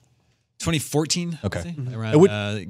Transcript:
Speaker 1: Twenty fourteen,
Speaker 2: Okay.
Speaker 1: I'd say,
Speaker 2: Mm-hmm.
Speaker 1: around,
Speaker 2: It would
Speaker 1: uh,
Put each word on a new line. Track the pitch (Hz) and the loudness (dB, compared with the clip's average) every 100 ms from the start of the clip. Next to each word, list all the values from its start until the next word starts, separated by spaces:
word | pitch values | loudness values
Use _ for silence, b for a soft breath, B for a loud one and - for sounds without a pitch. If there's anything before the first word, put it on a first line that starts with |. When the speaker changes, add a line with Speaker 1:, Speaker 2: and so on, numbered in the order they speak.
| _ _ _ _ _ - | _ _ _ _ _ -8
Speaker 1:
Twenty | 165 160 | -4 -2
fourteen, | - 147 160 175 170 160 | 0 -2 -2 -4 -6 -6
Speaker 2:
Okay. | 98 90 | -6 -4
Speaker 1:
I'd | 175 | -6
say, | 156 | -8
Speaker 2:
Mm-hmm. | 127 110 | -8 -6
Speaker 1:
around, | 110 | 2
Speaker 2:
It | 147 | 6
would | 196 | 6
Speaker 1:
uh, | 104 104 104 | 6 -4 -4